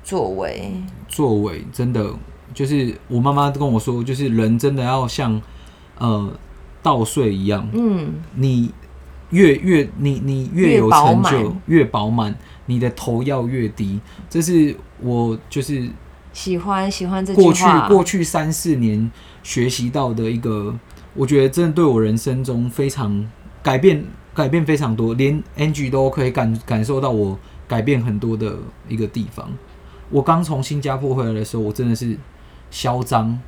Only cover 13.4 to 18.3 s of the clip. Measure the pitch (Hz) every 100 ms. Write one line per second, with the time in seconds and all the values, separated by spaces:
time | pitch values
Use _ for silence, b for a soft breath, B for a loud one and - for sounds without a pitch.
13.4 | 117 127 110 110 101 98 B B - 165
14.4 | 160 170 151 - - - 123 120 117 110
15.4 | - 147 135 139 120 113 - - - -
16.4 | 190 175 190 190 196 196 180 190 190 196
17.4 | 175 170 180 151 117 196 - 196 160